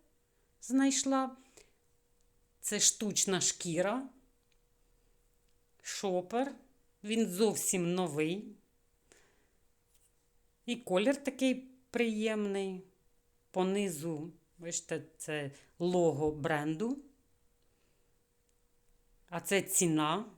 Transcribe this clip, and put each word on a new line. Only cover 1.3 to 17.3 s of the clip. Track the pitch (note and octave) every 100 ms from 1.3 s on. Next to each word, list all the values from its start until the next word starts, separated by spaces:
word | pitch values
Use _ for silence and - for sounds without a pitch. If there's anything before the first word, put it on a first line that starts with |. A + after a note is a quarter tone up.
| - - - - _ _ _ _ _ _ _ _ _
Це | - G#3
штучна | - - G#3 F#3 - F3+
шкіра. | - - F3 D#3+ G3 B3 C#4 - _ _ _ _ _ _ _ _ _ _ _ _ _ _ _ _
Шопер. | - - G3 F3+ F3+ A#3 C#4 - - _ _ _
Він | G#3 A3+ G3+
зовсім | F3+ A3 F3 - F#3+ E3+
новий. | F3+ F3 C#3+ D#3 F#3+ - - _ _ _ _ _ - _ _ _ _ _ _ _ _ _ _ _ _ _ _ -
І | A#3
колір | - F#3 G#3+ C#4
такий | C4+ C4+ C4 B3+ - - -
приємний. | A#3+ A#3 G#3+ A3 G#3+ G#3 G3 G3 F#3 - _ _ _ _ _ _
Понизу, | F#3 F#3 G3 G3 D3+ E3 D3+ E3+ - _ -
бачите, | E3+ - - D#3+ - -
це | - D3+ C#3 - - -
лого | F3 F3+ E3+ C#3 D3+
бренду. | D3+ D#3+ D3+ D3+ D#3+ A3+ C#4 - _ _